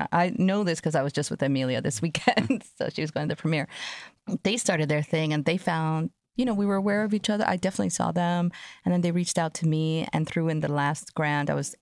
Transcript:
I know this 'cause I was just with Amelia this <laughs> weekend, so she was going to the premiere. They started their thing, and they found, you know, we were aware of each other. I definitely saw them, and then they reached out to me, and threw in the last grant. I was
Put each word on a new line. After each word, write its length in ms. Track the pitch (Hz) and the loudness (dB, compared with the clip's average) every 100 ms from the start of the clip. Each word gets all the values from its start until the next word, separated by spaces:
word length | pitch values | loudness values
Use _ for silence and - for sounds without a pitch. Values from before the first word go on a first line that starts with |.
| - | -2
I 220 | 170 180 - | 2 2 2
know 260 | 185 202 | 2 2
this 180 | 185 165 | 0 0
'cause 140 | 160 151 | 0 0
I 80 | |
was 100 | 139 | 0
just 160 | - 143 | -2 -4
with 140 | 120 | 0
Amelia 380 | 139 135 127 120 | 0 2 0 0
this 200 | 147 - | -2 -2
<laughs> 0 | |
weekend, 600 | 165 - - 214 113 240 - - | -2 0 2 2 2 -2 -4 -6
so 120 | - | -4
she 120 | - | -4
was 100 | 156 | -4
going 160 | 143 151 | -2 -2
to 60 | 151 | -2
the 40 | |
premiere. 260 | 156 156 - - - - - _ - 175 | 0 0 -2 -8 -10 -12 -16 _ -8 -2
They 140 | 196 233 | 0 0
started 320 | - 165 151 | 2 2 2
their 140 | 151 | 0
thing, 280 | 151 160 156 | 0 0 2
and 120 | 151 143 | 0 0
they 120 | 185 | 0
found, 520 | - 165 160 160 165 _ _ - | 0 0 0 0 -2 _ _ -4
you 100 | 254 | 0
know, 80 | 202 | 2
we 100 | 202 | 2
were 100 | 196 | 2
aware 280 | 202 208 | 2 2
of 100 | 214 | 2
each 160 | 208 - | 0 0
other. 160 | 208 - | 0 2
I 80 | 185 | 2
definitely 340 | 190 - 190 | 0 0 -2
saw 200 | - 165 | 0 0
them, 400 | 170 175 175 175 - - - | 2 0 2 0 -4 -16 -6
and 80 | 180 | 0
then 80 | 180 | 2
they 100 | 175 | 2
reached 260 | 175 175 180 | 0 0 0
out 160 | 160 - | -2 0
to 120 | 160 | 2
me, 400 | 156 156 160 - | 2 2 0 0
and 160 | 156 156 | -2 0
threw 220 | 170 160 | 0 0
in 120 | 156 | 0
the 100 | 151 | 0
last 420 | 147 143 151 - | 0 0 -2 -6
grant. 380 | - 151 147 147 | -2 0 2 0
I 20 | |
was 220 | 143 139 - | -2 -2 -8